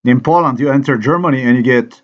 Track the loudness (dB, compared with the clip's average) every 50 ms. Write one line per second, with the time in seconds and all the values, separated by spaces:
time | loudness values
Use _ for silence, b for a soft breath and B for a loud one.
0 | 2 0 0 0 0 0 0 2 0 0 -2 -2 -2 0 0 0 0 0 -4 -2
1 | 0 -2 -2 0 0 -2 -2 0 0 0 0 2 2 2 2 0 0 -4 -14 _